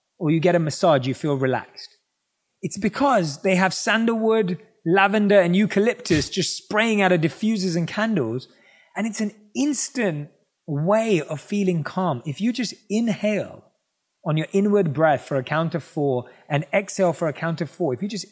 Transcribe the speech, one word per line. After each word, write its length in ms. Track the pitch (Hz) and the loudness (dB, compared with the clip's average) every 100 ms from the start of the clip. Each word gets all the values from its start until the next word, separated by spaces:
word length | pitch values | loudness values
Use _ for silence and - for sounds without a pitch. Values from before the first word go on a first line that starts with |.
| _ - | _ -6
or 100 | 160 | 0
you 100 | 160 | 2
get 140 | 175 | 4
a 60 | 175 | 2
massage, 480 | 156 - 180 143 127 | 0 0 4 4 2
you 80 | 131 | -4
feel 180 | 156 | -2
relaxed? 640 | 139 131 120 - - - _ _ _ _ _ _ _ | 0 0 -2 -6 -20 -20 _ _ _ _ _ _ _
It's 160 | 185 - | -8 -4
because 640 | 208 - 277 233 160 139 | -4 0 2 2 0 -2
they 140 | 196 180 | 0 2
have 180 | 190 | 2
sandalwood, 840 | - - 214 233 226 220 220 185 180 - _ 165 | 0 0 0 2 0 2 2 2 -2 -10 _ 0
lavender, 560 | 190 196 214 202 202 | 4 4 4 4 6
and 140 | 175 185 | 6 4
eucalyptus 760 | 214 202 220 214 - 156 135 | 2 2 0 -2 0 0 0
just 260 | - - - | -4 -4 -6
spraying 460 | - 208 226 208 | -4 0 2 2
out 100 | 190 | 4
of 100 | 180 | 4
diffusers 540 | 151 - 214 226 185 170 | 2 -2 -2 0 -2 -2
and 120 | 165 | -4
candles. 600 | - 220 202 113 123 - _ _ _ _ - | -2 -2 0 -2 -4 -8 _ _ _ _ -8
And 120 | 220 | -6
it's 120 | 208 | -4
an 140 | 214 - _ 233 | -6 -8 _ -4
instant 760 | 285 277 - 262 208 147 143 _ _ _ - | -2 -2 -4 -2 -2 -2 -8 _ _ _ -6
way 540 | 143 165 220 226 175 | -2 2 2 4 0
of 200 | 143 151 | 0 -8
feeling 420 | - 208 185 170 | -4 -2 0 0
calm. 380 | 143 - 180 127 156 | -4 -4 -2 -2 -6
If 140 | 139 | -4
you 140 | 226 | -4
just 200 | 240 226 - - | -2 -6 -8 -6
inhale 720 | 208 233 185 208 202 107 - - _ _ _ _ _ 170 | -2 -2 -2 -2 -2 -6 -12 -20 _ _ _ _ _ -4
on 120 | 156 | -2
your 100 | 156 | 0
inward 400 | 190 202 202 175 | 0 4 4 2
breath 320 | 135 160 135 - | 2 2 2 0
for 120 | 143 | -4
a 60 | |
count 320 | 120 151 165 165 | -2 -2 -2 -4
of 80 | |
four 420 | - 160 143 123 - - - | -8 -4 0 -2 -4 -18 -4
and 160 | 147 165 | -4 0
exhale 400 | 202 196 - 180 | -2 -2 0 0
for 140 | - 165 | 0 -4
a 60 | |
count 280 | - 165 165 | -4 -6 -4
of 80 | 165 | -8
four, 240 | - 165 | -4 -4
if 80 | 123 | -2
you 60 | 202 | -6
just 180 | 214 - | -8 -12